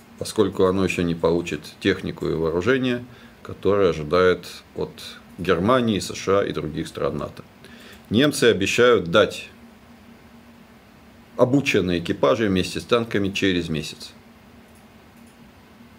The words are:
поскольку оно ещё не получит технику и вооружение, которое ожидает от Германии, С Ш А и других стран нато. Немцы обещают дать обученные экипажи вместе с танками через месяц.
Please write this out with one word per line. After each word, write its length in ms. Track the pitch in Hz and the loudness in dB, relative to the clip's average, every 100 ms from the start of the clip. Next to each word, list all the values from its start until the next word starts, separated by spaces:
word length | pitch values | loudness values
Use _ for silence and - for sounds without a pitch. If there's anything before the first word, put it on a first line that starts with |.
| - - | -20 -14
поскольку 460 | - - 98 92 92 | -6 -2 0 2 2
оно 180 | 95 92 | 2 0
ещё 160 | - | 0
не 140 | 85 82 | -2 0
получит 460 | 85 85 85 73 - - | 0 0 -2 -8 -12 -4
технику 480 | 98 90 85 - 80 | -2 -2 -4 -6 -4
и 60 | |
вооружение, 680 | 78 80 85 95 135 127 123 127 - - - | -2 -2 -2 0 0 0 -4 -8 -18 -20 -20
которое 460 | - 98 92 101 92 | -16 -4 0 2 2
ожидает 580 | 78 76 90 90 85 - - - - | 0 0 2 4 2 -4 -18 -14 -10
от 160 | 82 - - - - - | -10 -10 -18 -20 -20 -6
Германии, 640 | 87 85 98 127 117 95 | 0 2 2 2 2 -2
С 140 | - | -4
Ш 260 | - - 98 | -6 0 0
А 40 | - | 0
и 80 | |
других 340 | - 78 80 82 | -4 -6 -6 -8
стран 300 | - 73 71 | -6 -4 -4
нато. 260 | 73 - - - - - - - - | -8 -12 -20 -20 -20 -20 -20 -20 -2
Немцы 360 | 104 147 143 120 | 2 2 4 4
обещают 680 | 92 95 - 123 110 85 | 4 2 4 6 4 4
дать 360 | 104 95 - - - - - - - - - - - - - - - - - - - - - | 4 4 0 -14 -20 -20 -20 -20 -20 -20 -20 -20 -20 -20 -20 -20 -20 -20 -20 -20 -20 -12 0
обученные 600 | 123 139 139 107 90 87 | 2 2 2 0 0 0
экипажи 480 | 87 - 143 127 107 | -2 0 0 2 2
вместе 320 | 92 85 85 | 0 -2 -6
с 40 | |
танками 460 | - 120 117 107 98 | -2 -2 0 -2 -2
через 400 | 98 98 87 82 | 0 0 0 -2
месяц. 420 | 78 - - - - - - - - - - - - - - - - - - - - - | -6 -8 -12 -18 -20 -20 -20 -20 -20 -20 -20 -20 -20 -20 -20 -20 -20 -20 -20 -20 -20 -20